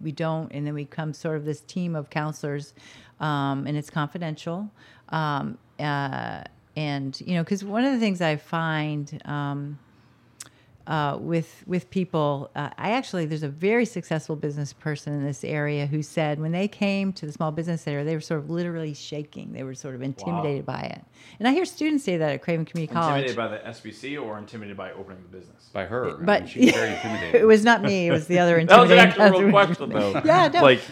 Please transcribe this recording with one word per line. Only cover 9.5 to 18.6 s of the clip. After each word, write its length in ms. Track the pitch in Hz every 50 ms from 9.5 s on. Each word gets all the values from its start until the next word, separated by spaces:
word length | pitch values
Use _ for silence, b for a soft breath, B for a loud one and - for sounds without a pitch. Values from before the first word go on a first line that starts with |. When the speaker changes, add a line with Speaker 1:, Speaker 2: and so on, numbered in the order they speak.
| 143 143 143 143 147 139 _ b b b b b b b b b b b b b b b b b b _ _
Speaker 1:
uh, 320 | - 156 156 147 143 143 -
with, 420 | - 160 170 165 156 - - - - -
with 200 | 180 175 - _
people, 600 | - 196 180 - - 156 147 147 143 135 143 - -
uh, 120 | 143 147 - -
I 140 | - - 190
actually, 340 | 233 269 269 - - 180 160
there's 180 | 151 160 151 156
a 40 | 139
very 360 | 143 156 180 202 226 247 233
successful 500 | - - 180 - - 165 151 - - 156
business 380 | 147 156 151 143 147 147 135
person 400 | - _ - 156 147 - - 151
in 120 | 147 143 139
this 200 | 143 135 - -
area 420 | - 156 147 147 147 147 143 143
who 160 | 139 156 151
said 380 | 147 - - 165 156 151 151 151
when 100 | 156 160
they 160 | 170 180 202
came 460 | 208 - - 208 196 196 196 196 190
to 120 | 190 - 160
the 60 | 147
Small 220 | 143 - 165 156
Business 300 | 151 165 165 175 170 160
Center, 200 | - 151 147 143
they 140 | 147 156 160
were 40 | 151
sort 200 | 151 - 170 147
of 100 | 143 151
literally 420 | 165 175